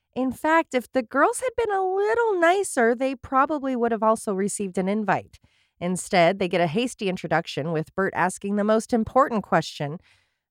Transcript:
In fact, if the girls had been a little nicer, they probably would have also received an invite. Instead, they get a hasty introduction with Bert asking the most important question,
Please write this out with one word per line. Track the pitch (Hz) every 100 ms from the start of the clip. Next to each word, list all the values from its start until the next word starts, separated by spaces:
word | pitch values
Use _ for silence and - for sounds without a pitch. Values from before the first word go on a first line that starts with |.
| _
In | - 262
fact, | 226 311 330 320
if | 254 -
the | 262
girls | 220 262 349 494
had | 508 466
been | 453 392
a |
little | 370 381 415 466 466 370
nicer, | 330 392 381 - 233
they | 240 269
probably | 269 - 262 285 302 269 247
would | 233
have | 226
also | 220 226 -
received | 190 202 - 196 185
an | 185
invite. | 208 202 147 98 - _ _ _ -
Instead, | 175 180 - 190 170 196
they | 180
get | 175
a | 175
hasty | 175 247 - 196
introduction | 180 160 160 - - 147
with | 156 160
Bert | - 190 -
asking | 175 - 202 208
the |
most | 208 220 -
important | 240 220 262 415 220
question, | - 175 - - 143 151 _ _ _ _ _